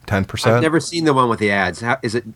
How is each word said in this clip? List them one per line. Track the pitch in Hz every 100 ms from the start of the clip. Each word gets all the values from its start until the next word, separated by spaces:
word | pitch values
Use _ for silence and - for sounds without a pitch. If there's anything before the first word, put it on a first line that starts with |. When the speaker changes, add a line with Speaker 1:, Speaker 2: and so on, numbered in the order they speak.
| -
Speaker 1:
ten | 101 95
percent. | - 117 117
Speaker 2:
I've |
never | 156 160
seen | - 170
the | 160
one | 135 123
with | 107
the | 107
ads. | 101 90 85
How, | 117 135
is | 120 117
it, | 110